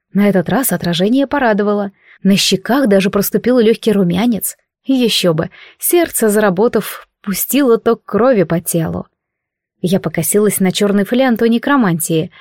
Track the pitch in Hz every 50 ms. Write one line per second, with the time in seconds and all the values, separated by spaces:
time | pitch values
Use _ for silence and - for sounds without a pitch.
0 | _ _ - 190 202 202 190 190 160 - 175 226 269 - 180 170 - 170 170 156
1 | 185 208 247 269 277 269 - 285 262 226 214 196 208 208 208 208 202 196 - _
2 | _ _ - _ - 190 202 185 - - 196 185 - - 226 285 269 220 196 190
3 | 175 202 - 202 196 - - 208 - 233 254 254 220 220 226 - - 226 208 196
4 | 196 175 170 175 220 247 226 - - - - _ _ _ _ _ _ - 269 254
5 | 247 220 - - - 180 160 156 165 - - - - - - _ - - - 349
6 | 330 - - - 226 220 202 214 214 202 180 175 220 240 - 220 196 - - -
7 | - _ _ _ - 208 190 - - - - 277 294 247 226 208 - 233 233 -
8 | _ - - 202 226 269 262 202 170 160 170 175 170 - - 170 165 175 170 175
9 | - - _ _ _ _ _ _ _ _ _ _ _ _ _ _ - 175 190 185
10 | - 165 - 170 165 - - 208 214 208 196 - 190 185 175 - 208 202 196 202
11 | 196 - 240 247 269 262 226 202 233 233 233 240 - 277 285 269 233 185 170 160
12 | - - 165 160 151 - - -